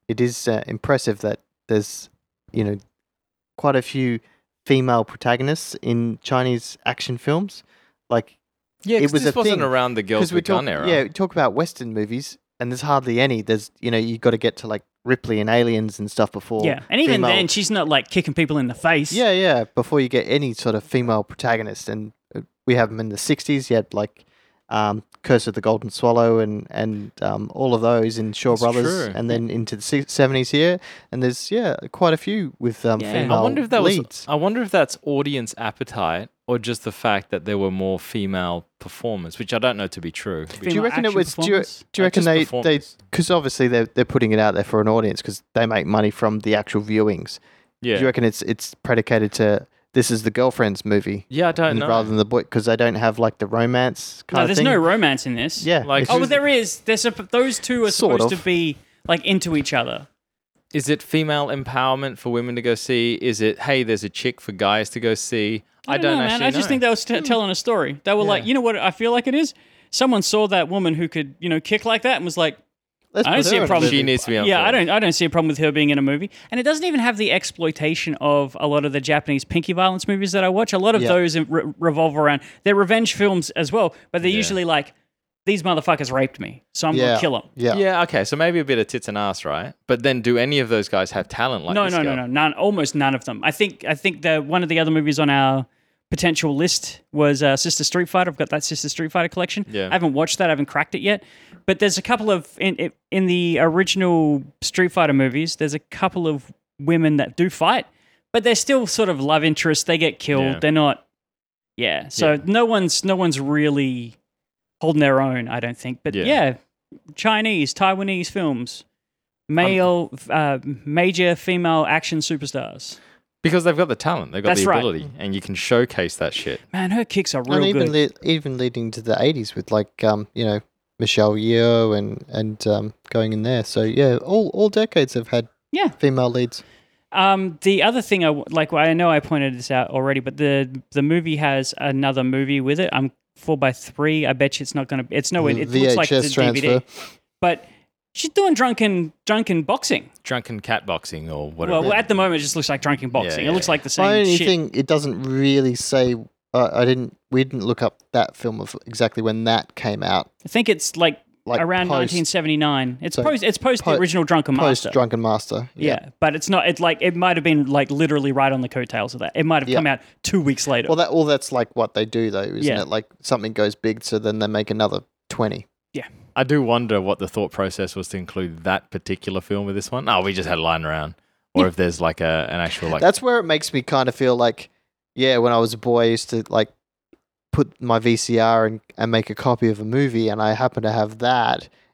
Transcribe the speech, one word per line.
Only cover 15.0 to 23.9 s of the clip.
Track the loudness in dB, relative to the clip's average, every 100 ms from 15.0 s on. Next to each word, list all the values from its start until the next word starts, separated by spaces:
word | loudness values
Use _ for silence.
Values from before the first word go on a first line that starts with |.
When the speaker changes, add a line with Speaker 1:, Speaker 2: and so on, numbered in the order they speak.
| -2
Speaker 1:
Ripley | -2 0 -2
and | 2
Aliens | 2 2 0 -2 -6
and | -6
stuff | 0 -2
before | -2 -6 -2 -2
Speaker 3:
Yeah, | -2 -2
and | 0
even | 2 2
Speaker 1:
female | 2
Speaker 3:
then, | 2 2
she's | 0 -2
not, | -2 2
like, | 0 0
kicking | -2 0 0
people | 0 0
in | -2
the | -2
face. | 0 2 0
Speaker 1:
Yeah, | 0 2
yeah, | 4 4 2 0 -2
before | 0 0
you | 2
get | 0 2
any | 0 0 -4
sort | -2 -2
of | 0
female | -2 2 0 -2
protagonist, | -4 -2 -2 -4 -10 -10
and, | -8 -10 -16 _ -14
uh, | -14 _ 0
we | 2
have | 2
'em | -2
in | -8
the | -6
sixties. | -2 -2 0 -2 0
You | 0
had, | 0